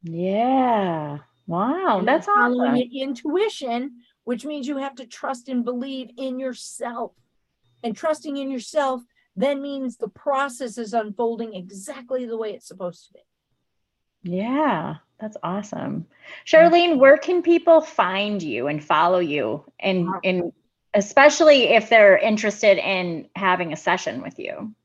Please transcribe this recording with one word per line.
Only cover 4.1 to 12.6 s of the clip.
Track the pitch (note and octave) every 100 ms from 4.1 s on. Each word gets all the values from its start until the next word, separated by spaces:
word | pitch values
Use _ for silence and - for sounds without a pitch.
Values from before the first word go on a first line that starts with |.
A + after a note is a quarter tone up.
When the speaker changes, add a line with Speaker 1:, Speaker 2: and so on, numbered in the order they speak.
| _ -
Speaker 2:
which | A#3+ C#4+
means | D4+ C4
you | C#4
have | C4+ C4+
to | A#3+
trust | - C4 C4 -
and | B3+
believe | A#3+ B3 C4+ C4+ B3 -
in | C4+ B3+
yourself. | C4 A#3+ - - A#3+ A#3+ A#3 _ _ _ _ _ _ _
And | A#3 G#3+
trusting | E4 D4+ D#4 C#4
in | C4+
yourself | C4 G#3+ D#4 C4+ B3+ - _ _ -
then | B3+ C#4
means | C#4 C#4 C4 -
the | G#3+
process | _ - C4+ C#4 A#3+ B3+ G#3
is | A3
unfolding | A3+ G#3+ G3+ A#3 A#3 A3+
exactly | G3+ F3+ G3 G3 C4+ B3 B3+ B3
the | A3+
way | A3
it's | G3